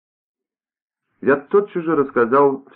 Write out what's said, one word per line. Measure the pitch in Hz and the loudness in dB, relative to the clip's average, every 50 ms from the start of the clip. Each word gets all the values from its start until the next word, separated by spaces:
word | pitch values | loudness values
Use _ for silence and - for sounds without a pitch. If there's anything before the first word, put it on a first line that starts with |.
| _ _ _ _ _ _ _ _ _ _ _ _ _ _ _ _ _ _ _ _ _ _ _ _ | _ _ _ _ _ _ _ _ _ _ _ _ _ _ _ _ _ _ _ _ _ _ _ _
Я | - 113 139 | -2 -2 -2
тотчас | 139 - - - 202 202 202 - 180 | -2 -2 0 0 0 0 -2 -6 -8
же | 160 165 160 | -6 -2 -2
рассказал | 147 135 135 - 123 117 113 131 139 143 139 135 135 - _ _ | -2 -2 -2 -2 -2 0 2 2 2 2 2 0 -4 -10 _ _